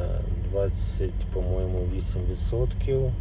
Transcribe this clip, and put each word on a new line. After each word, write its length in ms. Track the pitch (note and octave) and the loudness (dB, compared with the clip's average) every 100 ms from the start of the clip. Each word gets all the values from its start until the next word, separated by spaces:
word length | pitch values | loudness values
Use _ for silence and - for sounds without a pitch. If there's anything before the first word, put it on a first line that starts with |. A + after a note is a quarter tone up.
| F2+ - - - - | 0 0 0 -2 0
двадцять, 760 | G2+ G2 - - - F#2+ - - | 0 0 0 0 0 0 -2 -2
по-моєму, 460 | F#2+ F2+ F#2 F#2 F#2 F2 F2+ | 0 0 0 0 0 0 0
вісім 240 | - F#2 F2+ | -2 0 0
відсотків. 720 | - - A2+ B2+ - - C3+ C3 B2 | 0 0 2 0 0 0 2 2 0